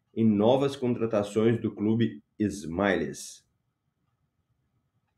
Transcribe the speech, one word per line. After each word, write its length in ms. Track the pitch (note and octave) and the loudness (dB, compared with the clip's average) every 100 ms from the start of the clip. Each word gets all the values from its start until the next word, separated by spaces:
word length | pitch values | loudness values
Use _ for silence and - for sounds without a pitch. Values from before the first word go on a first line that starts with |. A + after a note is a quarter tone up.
| _ | _
em 100 | A2 | 0
novas 500 | A2+ G2+ A2 C3+ C#3 | 2 4 4 4 2
contratações 840 | - B2 A#2+ A2+ G#2+ G#2 A2 A2+ A2+ | -2 -4 -2 -2 -2 -2 0 2 2
do 100 | G#2+ | -2
Clube 540 | - G#2 A2+ A2+ - - - | -4 -2 0 0 -4 -12 -4
Smiles. 1080 | G#2 - D#2 E2+ G3+ F3+ C#2+ - - - _ _ _ _ _ _ _ _ _ _ _ _ _ _ _ _ _ | -4 -4 -6 0 0 0 -2 -8 -14 -18 _ _ _ _ _ _ _ _ _ _ _ _ _ _ _ _ _